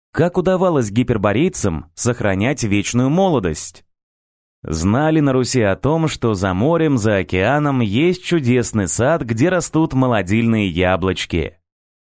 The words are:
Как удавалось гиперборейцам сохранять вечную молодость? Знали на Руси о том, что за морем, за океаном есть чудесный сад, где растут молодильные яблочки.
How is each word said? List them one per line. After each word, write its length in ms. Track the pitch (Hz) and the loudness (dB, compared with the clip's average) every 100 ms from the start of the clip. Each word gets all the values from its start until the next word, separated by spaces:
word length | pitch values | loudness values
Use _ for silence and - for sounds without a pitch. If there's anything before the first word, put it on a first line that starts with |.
| _ | _
Как 240 | - 170 185 | -2 0 0
удавалось 520 | 175 185 185 147 104 | 0 2 2 0 0
гиперборейцам 960 | 107 127 110 101 104 185 - 98 78 - | 0 0 0 0 0 0 0 -2 -4 -8
сохранять 680 | - 120 120 104 95 117 143 | -4 -2 0 -2 0 -2 -2
вечную 460 | 110 101 92 120 131 | -2 -2 0 0 0
молодость? 760 | 170 190 135 90 76 - - _ _ _ _ _ _ _ _ | 2 2 0 -2 -4 -8 -14 _ _ _ _ _ _ _ _
Знали 560 | 78 80 92 120 156 156 | -8 -2 0 2 2 2
на 120 | 143 | 2
Руси 280 | 131 120 127 | 2 0 0
о 140 | 101 | 0
том, 320 | 95 131 165 156 | 0 -2 0 -2
что 260 | - 117 | -2 -2
за 200 | 98 98 | 0 -2
морем, 440 | 90 135 170 160 127 | 0 0 2 2 2
за 200 | 107 98 | 2 0
океаном 640 | 90 92 104 147 147 131 | 0 0 2 0 0 0
есть 420 | 110 110 175 180 | 0 0 0 -2
чудесный 640 | - 170 120 123 113 110 90 | -2 -2 2 2 0 -2 -2
сад, 360 | - 127 165 | 0 0 0
где 260 | 123 113 170 | -2 0 0
растут 440 | 180 - 156 160 | 0 -2 0 0
молодильные 760 | 131 127 110 90 110 117 110 98 | 0 2 0 0 0 2 0 0
яблочки. 880 | 80 90 92 92 90 - 85 - - _ _ _ _ _ _ | 0 0 2 0 -4 -4 -4 -4 -8 _ _ _ _ _ _